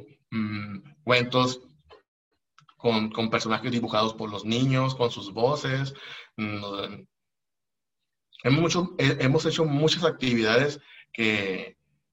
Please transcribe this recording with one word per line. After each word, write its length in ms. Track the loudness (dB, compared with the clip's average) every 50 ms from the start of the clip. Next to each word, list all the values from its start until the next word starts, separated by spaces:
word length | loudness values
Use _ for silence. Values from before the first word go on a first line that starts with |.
| -10 -16 -20 _ _ _
mm, 720 | -4 -4 -4 -4 -4 -6 -8 -8 -10 -12 -14 -18 -20 _ 0
cuentos 580 | 2 2 2 2 2 2 2 2 2 0 -4 -10 -20 _ _ _ -20 -20 -20 _ _ _ _ _ _ _ _ _ _ _ _ _ _ _
con, 340 | _ 0 0 2 2 0 -2
con 200 | -2 -2 -2 0
personajes 400 | 0 -2 0 0 -2 -2 -2 -2
dibujados 440 | -2 -2 -2 0 0 2 2 0 0
por 140 | -4 -8 -8
los 160 | -8 -6 -4
niños, 520 | -2 0 2 2 2 2 2 2 0 0
con 160 | 0 -2 -2 -2
sus 200 | -4 -10 -10 -4
voces. 600 | 0 0 0 0 0 -2 -2 -2 -2 -4 -6 -8 -12 -16 -18 -18 -18 -20 -14 _
Mm, 680 | -6 -6 -6 -6 -6 -8 -8 -8 -8 -8 -8 -10 -14 -18 _ _ _ _ _ _ _ _ _ _ _ _ _ _ _ _ _ _ _ _ _ _ _ _ _ -12 -4 0
hemos 180 | 2 4 4
mucho, 340 | 4 4 2 0 0 0 0 2
he-, 260 | 2 2 2 2 2
hemos 220 | 2 2 2 2
hecho 180 | 0 0 0 0
muchas 400 | 2 2 2 2 2 2 2 0
actividades 760 | 0 0 0 0 0 2 2 4 4 4 4 4 2 -2 -6 -12 -20 -20 -20 -20 _ -4
que, 640 | -2 0 2 2 2 0 -2 -4 -4 -8 -12 -16 _ _ _ _ _ _ _